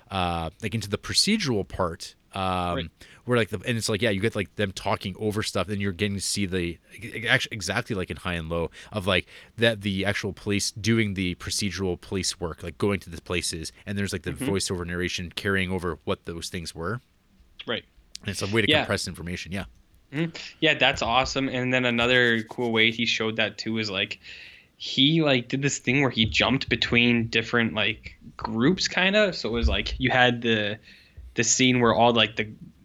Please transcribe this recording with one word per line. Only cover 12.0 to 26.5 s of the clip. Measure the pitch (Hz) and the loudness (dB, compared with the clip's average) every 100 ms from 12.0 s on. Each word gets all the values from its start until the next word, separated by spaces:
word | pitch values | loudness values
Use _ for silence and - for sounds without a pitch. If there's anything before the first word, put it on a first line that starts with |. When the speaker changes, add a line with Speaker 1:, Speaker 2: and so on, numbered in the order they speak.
| - 98 - - | -4 -4 -4 -4
Speaker 1:
work, | 87 76 | -6 -8
like, | 87 - | -12 -2
going | 104 98 | 0 0
to | - | -6
the | 82 | -12
places, | - 90 - 85 82 - 104 | -4 -4 -2 -6 -10 -12 -8
and | 101 | -4
there's, | 98 | -2
like, | 95 | -4
the | 90 82 | -6 -6
Speaker 2:
Mm-hmm. | 90 | -2
Speaker 1:
voiceover | 95 - 90 85 | -2 -2 -4 -4
narration | 87 90 - 85 | -4 -2 -4 -8
carrying | - 104 95 90 | -4 0 0 0
over | 92 87 76 | -2 -4 -4
what | - 95 - | -4 -6 -6
those | 85 - | -10 -8
things | 92 80 | -10 -10
were. | 82 85 123 - _ _ _ _ - - | -8 -6 -6 -10 _ _ _ _ -14 -8
Speaker 2:
Right. | 107 - _ _ - | -8 -10 _ _ -12
Speaker 1:
And | 101 | -8
it's | 92 | -6
a | 101 | -2
way | 113 | 2
to | 107 | 4
Speaker 2:
Yeah. | 151 | 2
Speaker 1:
compress | 113 98 - | 2 -2 -4
information, | 82 85 90 - | -8 -8 -8 -8
yeah. | 95 82 - _ - _ | -8 -10 -16 _ -20 _
Speaker 2:
Mm-hmm. | 139 165 - - - | -4 -4 -6 -16 0
Yeah, | 156 | 2
that's | 151 131 - | 4 4 2
awesome. | 113 123 131 139 135 | 2 2 2 0 -2
And | 127 127 | -2 0
then | 127 | 2
another | 123 117 120 127 120 113 | 2 2 4 6 6 2
cool | 110 - 120 | -2 -4 2
way | 113 113 | 4 4
he | 113 117 | 4 0
showed | - 110 113 | 0 0 0
that | 104 107 | -2 -2
too | 113 113 | -4 -4
is, | 107 | -2
like, | 95 107 - - - - - _ - | -2 -4 -6 -16 -20 -20 -20 _ -14
he, | - - 139 165 | -4 2 4 4
like, | 147 131 117 | 4 2 0
did | 135 | -2
this | 139 - | 0 -2
thing | - 135 | 0 2
where | 131 | 2
he | 113 107 | 2 2
jumped | - 104 | 2 2